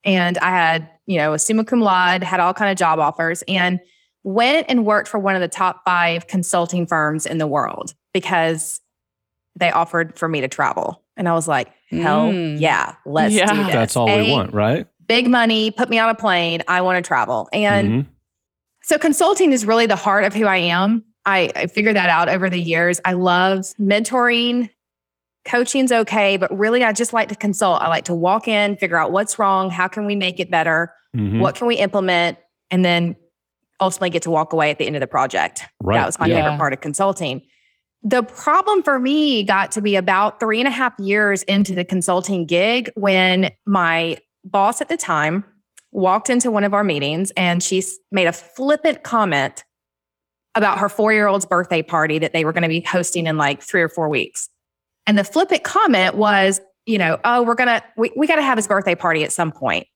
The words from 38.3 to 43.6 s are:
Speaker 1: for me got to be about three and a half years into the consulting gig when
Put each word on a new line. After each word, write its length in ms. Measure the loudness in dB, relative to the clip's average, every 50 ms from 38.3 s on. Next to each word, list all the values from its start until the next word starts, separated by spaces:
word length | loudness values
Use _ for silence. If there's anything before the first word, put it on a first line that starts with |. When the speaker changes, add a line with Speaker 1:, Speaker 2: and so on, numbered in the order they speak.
| -10 -6 -2 2 2 2 2 2 2 2 2
Speaker 1:
for 160 | 2 0 0
me 440 | 0 0 0 2 2 2 2 0 2
got 300 | 2 2 0 0 -2 -4
to 80 | -2
be 160 | 0 0 0
about 420 | 2 2 2 2 2 2 0 0 -2
three 200 | -2 -2 0 0
and 80 | 0 0
a 20 |
half 220 | 0 0 -2 -4 -4 -4
years 460 | -4 -2 0 2 2 2 0 -2 -2
into 300 | -2 0 0 0 0 0
the 100 | -4 -4
consulting 600 | -2 -2 -2 0 0 0 0 0 -2 -4 -4 -2
gig 460 | 0 0 2 2 2 0 0 -2 -6 -8
when 560 | -4 0 2 2 4 4 2 2 2 0 -2 -4 _